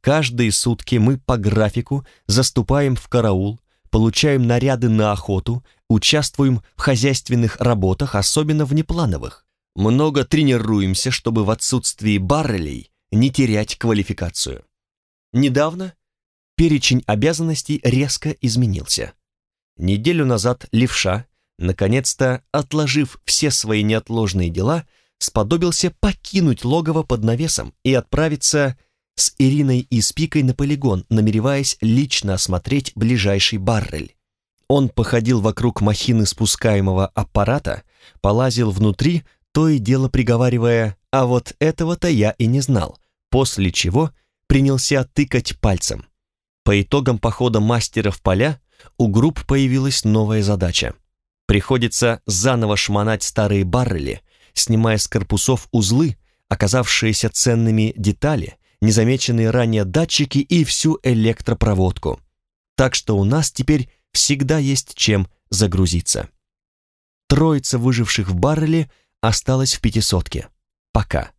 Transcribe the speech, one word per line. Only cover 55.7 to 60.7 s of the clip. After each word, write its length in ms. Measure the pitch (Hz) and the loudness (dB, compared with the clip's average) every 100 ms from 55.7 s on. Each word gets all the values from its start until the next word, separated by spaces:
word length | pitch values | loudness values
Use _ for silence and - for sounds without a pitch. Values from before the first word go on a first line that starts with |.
узлы, 460 | 120 98 120 160 - _ _ _ | -2 2 2 0 -4 _ _ _
оказавшиеся 800 | 98 101 127 120 - 110 107 113 | -2 0 0 0 0 0 0 -2
ценными, 640 | - 127 113 113 110 110 | 0 0 2 2 2 0
детали, 600 | - 101 95 147 139 - - _ _ | 0 -2 0 -2 -2 -6 -14 _ _
незамеченные 680 | 107 107 113 131 - 117 110 | 2 4 2 0 0 0 2
ранее 340 | 123 117 110 | 2 0 0
датчики 540 | 98 151 165 - 139 139 | 0 -2 0 -2 0 -2
и 240 | 143 175 | 2 2
всю 360 | 147 | 2